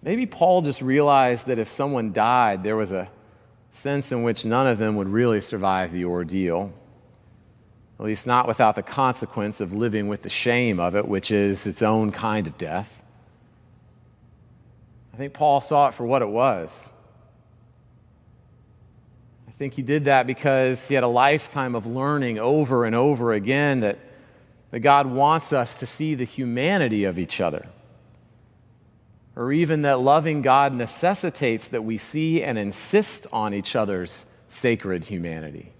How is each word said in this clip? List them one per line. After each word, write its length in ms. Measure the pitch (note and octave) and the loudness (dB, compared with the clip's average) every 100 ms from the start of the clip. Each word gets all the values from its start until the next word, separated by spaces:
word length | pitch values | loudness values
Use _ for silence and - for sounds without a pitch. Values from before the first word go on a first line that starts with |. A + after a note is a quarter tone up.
Maybe 260 | - A3 B3+ | -2 -2 -4
Paul 360 | - E3+ F3+ | 2 4 4
just 180 | D3+ C3+ | 2 -2
realized 680 | C3 C#3 D3 C#3 B2+ A#2+ - | 0 4 6 6 4 2 -2
that 100 | A#2+ | -2
if 100 | A2 | -2
someone 440 | - C#3+ C3+ A2 | -4 -2 -2 -2
died, 500 | F#2+ A2 B2 A#2 G2 | 0 2 4 2 0
there 140 | G2 A2 | -2 -2
was 160 | G#2 | -2
a 160 | F#2+ F#2+ - - _ _ _ _ | -4 -8 -14 -20 _ _ _ _
sense 400 | - C#3 C#3+ C3+ | -12 -4 -4 -4
in 100 | B2+ | -2
which 220 | A#2 A2 | -2 -2
none 240 | A2+ A#2 C3+ | 0 2 2
of 100 | A2 | 2
them 180 | G#2+ G#2+ | 0 -2
would 120 | F#2+ | -2
really 320 | G#2 A#2+ G#2+ | 0 2 2
survive 520 | G2 A2 F#2+ F#2+ F#2 | -2 -4 0 0 -2
the 120 | F2 | -4
ordeal, 680 | F2 F2 E2+ F#2 F2+ E2+ G2+ - - _ _ _ _ _ _ _ _ _ _ _ | -4 -4 -4 -2 0 -2 -4 -12 -20 _ _ _ _ _ _ _ _ _ _ _
at 60 | |
least 220 | G#2+ G#2+ - | -6 -6 2
not 200 | B2 B2 | 2 2
without 300 | A2 A2+ G#2 | 4 4 2
the 60 | |
consequence 800 | G2 - C3 A#2+ A2 - G#2 G#2+ | -4 0 0 0 -6 -4 -6 -4
of 120 | F#2+ | -6
living 340 | G2+ A#2 G#2+ G2+ | -2 -2 -2 -2
with 160 | G#2 | -6
the 60 | G#2 | -6
shame 500 | - A#2+ A#2+ B2 F#2+ | -4 0 2 2 0
of 160 | F2 | 0
it, 120 | G2 G#2+ | 0 0
which 260 | G2 - | -2 0
is 340 | G#2 G2+ G2 G#2+ | 2 2 0 -4
its 160 | - | 0
own 300 | G#2+ A2 G#2+ | 2 2 0
kind 340 | G2+ A2+ G#2+ F2 | -2 -2 -2 -4
of 100 | - | -8
death. 460 | E2 E2+ G#2+ - - _ _ _ _ _ _ _ _ _ _ _ _ _ _ _ _ _ _ - _ | -8 -6 -8 -16 -20 _ _ _ _ _ _ _ _ _ _ _ _ _ _ _ _ _ _ -20 _
I 40 | A2 | -12
think 160 | C#3 | -12
Paul 280 | - D3+ C#3+ | 0 2 2
saw 280 | - D3+ C#3+ | 2 2 2
it 60 | |
for 120 | A2+ A#2+ | 2 0
what 160 | C3 | 0
it 60 | A2 | 2
was. 640 | G#2+ C3 G#2 D#2+ - - - - _ _ _ _ _ _ _ _ _ _ _ _ _ _ _ _ _ - - _ _ - _ - | 2 2 0 -6 -12 -18 -20 -20 _ _ _ _ _ _ _ _ _ _ _ _ _ _ _ _ _ -20 -20 _ _ -20 _ -20
I 20 | |
think 240 | - C#3 | -10 -10
he 80 | B2 | -8
did 220 | B2 D3 | -2 0
that 240 | C#3+ C3+ B2 | 4 4 4
because 580 | C3 D3 C3+ C3 B2+ - | 0 2 4 2 0 0
he 80 | |
had 80 | C#3 | 2
a 60 | B2 | 2
lifetime 680 | A#2+ C3+ D3+ - D3 C3 | 4 4 4 -2 -6 -4
of 120 | A#2+ A2 | -6 -6
learning 520 | B2 C3+ D3 B2+ A2 | -4 -2 -2 -2 -2
over 460 | A#2 D3+ C#3+ B2+ | 2 2 2 2
and 100 | A#2 | 2
over 380 | A#2 C#3 C#3 A#2+ | 2 2 2 0
again 480 | G#2+ G2+ C3+ D3 C3 | 0 0 2 2 2
that, 180 | G#2+ - - - - _ _ _ _ | 0 -2 -10 -20 -20 _ _ _ _
that 80 | B2 | 0
God 300 | B2+ C#3+ C3+ | 4 4 4
wants 440 | B2+ C#3+ D#3+ - | 2 2 2 2
us 220 | C#3 A#2+ - | -2 -2 -6
to 60 | B2+ | -10
see 280 | - D#3 | -6 -4
the 80 | D3 | -4
humanity 800 | B2 - B2+ A#2+ D3 G3 C3+ G#2+ | -6 -6 -4 -2 0 2 0 2
of 160 | G2 F2 | 0 -2
each 220 | F2 - | -6 -2
other, 260 | F2+ D2 - - _ - _ - _ _ _ _ _ _ _ _ _ _ _ | -2 -4 -12 -20 _ -20 _ -20 _ _ _ _ _ _ _ _ _ _ _
or 180 | - A#2+ | -8 -2
even 300 | D3 E3 D#3 | 0 0 0
that 160 | C#3+ C3 | 2 2
loving 440 | C3 D3 D#3+ D3+ | 4 4 4 -2
God 300 | C3+ C3 C#3 | 2 4 4
necessitates 920 | B2+ A2+ - F3 G3 F3+ - C3 A2+ - | 0 -6 -2 -2 0 -4 -2 -2 -2 -4
that 140 | A#2+ | -6
we 160 | A2 A2 | -4 -6
see 460 | - D3+ D#3+ E3 | -6 -4 0 0
and 120 | D3 A2+ | 0 -4
insist 720 | G2+ G2 - G3+ G#3+ - - | -4 -6 0 0 0 -6 -8
on 200 | A2+ G#2+ | -4 -2
each 220 | G2+ G2 | -4 -4
other's 500 | A#2+ G#2 F#2+ F2 - - _ _ | -2 -2 -4 -6 -10 -14 _ _
sacred 600 | - B2+ A2+ G2+ F2+ D#2+ | -2 0 0 -2 -6 -6
humanity. 680 | G2 E2+ D#2+ D#2 D2 - | -8 -8 -8 -12 -14 -18